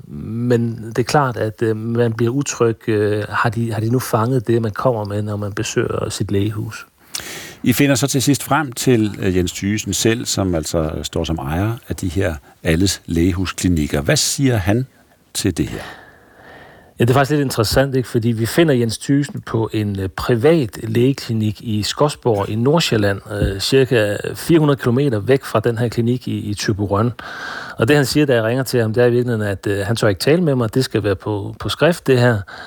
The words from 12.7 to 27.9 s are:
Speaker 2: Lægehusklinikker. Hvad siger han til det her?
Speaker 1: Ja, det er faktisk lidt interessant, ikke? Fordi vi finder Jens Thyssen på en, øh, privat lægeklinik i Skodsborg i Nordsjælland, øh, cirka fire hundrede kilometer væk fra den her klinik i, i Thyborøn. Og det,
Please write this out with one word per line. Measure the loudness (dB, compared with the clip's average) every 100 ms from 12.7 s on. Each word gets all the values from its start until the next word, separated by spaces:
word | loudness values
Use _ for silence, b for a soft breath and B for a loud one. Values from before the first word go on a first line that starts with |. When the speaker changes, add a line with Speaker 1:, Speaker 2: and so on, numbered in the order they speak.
| 2 2 0 -4
Speaker 2:
Lægehusklinikker. | 0 2 0 -4 -2 0 2 0 -2
Hvad | 0 0
siger | 0 0 2 2
han | 2 0 -2 b b b _
til | -4 -2 -2
det | -4
her? | -6 -14 B B B B B B B B B B B
Speaker 1:
Ja, |
det | 4
er |
faktisk | 4 4
lidt | 2
interessant, | 0 0 2 2 2 0
ikke? | 0
Fordi | 0 0
vi | 0 0
finder | 2 4
Jens | 4 0 -2
Thyssen | 0 0 0 -6
på | -4 -2 -2
en, | -2 -2 -2
øh, | -4
privat | -4 0 2 4 4 2 -4
lægeklinik | -4 2 2 0 -2 -2 -2 -2
i | -4 -4
Skodsborg | -2 0 0 0 0 0 0
i | 0
Nordsjælland, | 2 2 2 2 0 -2 -6 -2
øh, | -2 -2
cirka | 2 2 4 2 0 -2 -6 -6
fire | 2 4
hundrede | 4 2
kilometer | 2 2 2 0
væk | 2 0
fra | 2 -2
den | 0 0
her | -2
klinik | 0 0 0 -2
i, | -6
i | -4
Thyborøn. | -4 -2 -2 0 0 0 -2 B B B B B B
Og |
det, | 2